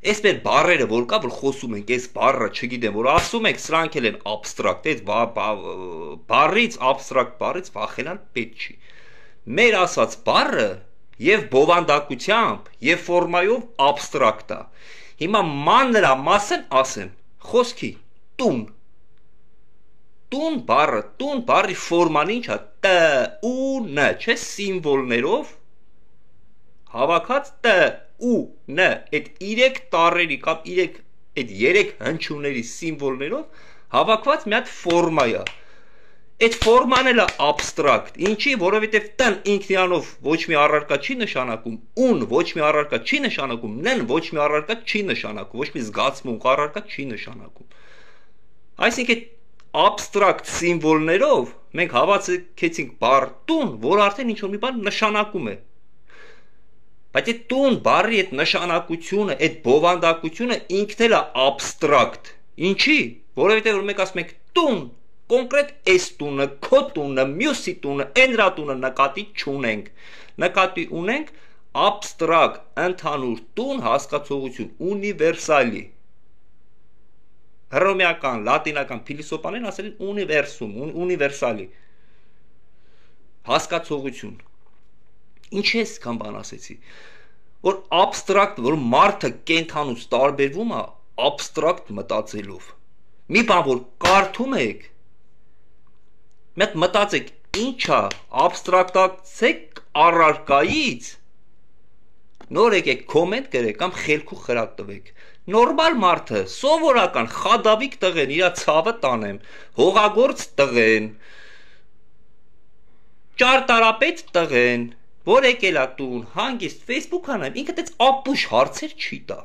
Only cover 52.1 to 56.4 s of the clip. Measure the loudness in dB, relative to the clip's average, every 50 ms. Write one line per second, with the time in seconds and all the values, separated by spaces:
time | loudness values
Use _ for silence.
52.1 | 4 2 2 0 -2 -2 -4 -8 -8 -2 -2 -2 -2 -2 -8 -8 -4 0 4 6
53.1 | 6 6 4 2 -6 -12 -4 -2 0 0 0 -2 -4 -2 0 2 4 6 4 4
54.1 | 2 0 -4 -4 -4 -4 -4 -6 -4 -2 -4 -4 -4 -2 -4 -4 -2 0 0 2
55.1 | 2 2 -2 -2 -2 -6 -6 -6 -8 -8 -12 -16 -16 -16 -16 -16 -16 -16 -16 -16
56.1 | -16 -16 -16 -16 -16 -16